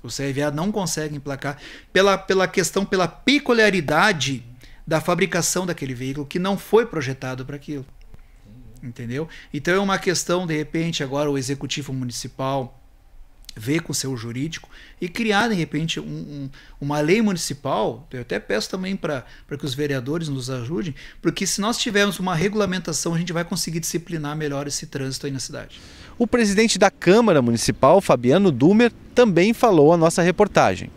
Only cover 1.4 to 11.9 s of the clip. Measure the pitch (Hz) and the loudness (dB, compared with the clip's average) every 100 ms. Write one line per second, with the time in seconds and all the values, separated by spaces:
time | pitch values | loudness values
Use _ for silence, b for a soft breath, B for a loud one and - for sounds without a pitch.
1.4 | 139 143 B B B 185 196 190 190 190 | -6 -8 B B B 2 4 2 0 0
2.4 | 180 196 170 - 196 190 170 - - 285 | 2 0 -2 -2 -2 0 0 -2 0 0
3.4 | 277 240 214 190 147 156 202 175 131 131 | 2 4 4 4 0 2 2 2 -2 -6
4.4 | - - b b - 160 156 180 185 180 | -10 -20 b b -2 -2 0 0 0 0
5.4 | 165 180 185 165 135 123 131 139 139 180 | -2 -2 -4 -6 -8 -8 -8 -8 -6 -4
6.4 | 185 196 - 214 233 165 131 131 127 131 | -2 -4 2 2 2 -4 -6 -6 -8 -8
7.4 | 131 143 139 147 127 - - - - - | -10 -12 -10 -12 -12 -20 -20 -20 -20 -20
8.4 | - 117 120 - 123 117 117 127 160 B | -20 -20 -20 -16 -16 -12 -8 -8 -8 B
9.4 | B 143 156 185 202 190 185 165 - 180 | B -6 0 2 2 0 0 -2 0 -2
10.4 | 180 151 147 165 165 165 139 139 147 139 | 0 -4 -4 -4 -2 -4 -4 -2 -2 -2
11.4 | 127 139 139 - 131 | -4 -6 -6 -8 -6